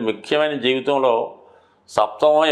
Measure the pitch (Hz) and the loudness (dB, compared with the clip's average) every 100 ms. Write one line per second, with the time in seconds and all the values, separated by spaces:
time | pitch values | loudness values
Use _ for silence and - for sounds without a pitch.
0 | 110 104 - 151 151 139 123 131 135 139 | -4 -6 -4 -2 -2 -2 -2 -2 -2 0
1 | 127 113 - - - _ _ _ _ - | 2 0 -4 -12 -20 _ _ _ _ -2
2 | 107 - 151 151 156 | -2 2 2 4 2